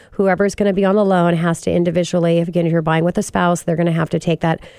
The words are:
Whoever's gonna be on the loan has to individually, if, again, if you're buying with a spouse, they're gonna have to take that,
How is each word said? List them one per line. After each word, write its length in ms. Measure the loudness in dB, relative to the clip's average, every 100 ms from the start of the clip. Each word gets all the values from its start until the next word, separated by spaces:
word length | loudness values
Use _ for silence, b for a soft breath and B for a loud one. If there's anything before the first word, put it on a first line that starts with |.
| B
Whoever's 420 | -2 0 2 0 0
gonna 180 | 0
be 120 | 2 2
on 100 | 2
the 100 | 2
loan 300 | 2 2 2
has 260 | 0 -2
to 100 | -2
individually, 680 | 0 0 -2 -2 0 2 0
if, 80 | 0
again, 180 | -2 0
if 60 |
you're 100 | 0
buying 220 | 2 2
with 160 | 2 -2
a 40 |
spouse, 380 | -4 0 0 0
they're 140 | -2 -2
gonna 160 | 0
have 180 | 0 -2
to 100 | -2
take 200 | -2 -2
that, 200 | -2 -4 B